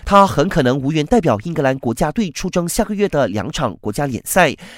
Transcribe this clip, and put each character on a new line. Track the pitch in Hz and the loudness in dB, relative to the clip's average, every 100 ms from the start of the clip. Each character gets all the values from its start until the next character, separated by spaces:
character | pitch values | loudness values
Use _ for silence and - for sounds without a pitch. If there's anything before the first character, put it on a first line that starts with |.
| - | 2
他 | 202 | 4
很 | 196 - 170 | 4 2 0
可 | 175 | 2
能 | 127 139 | 2 0
无 | 135 | 0
缘 | 156 | -2
代 | 147 240 | 2 2
表 | 156 104 | 2 0
英 | 170 | -2
格 | 165 | -2
兰 | 135 135 | -2 -2
国 | 123 | -4
家 | 117 156 | -2 -2
队 | 190 196 | -2 -4
出 | - 185 | -4 -4
征 | 180 170 | -2 -2
下 | - | -2
个 | 214 | -2
月 | 208 202 | -2 0
的 | 147 117 | 2 0
两 | 104 101 | -2 -6
场 | - 127 - | -4 -4 -4
国 | 107 | -8
家 | 131 143 | -4 -4
联 | 107 | -4
赛， | - 190 160 - - | -2 2 2 0 -12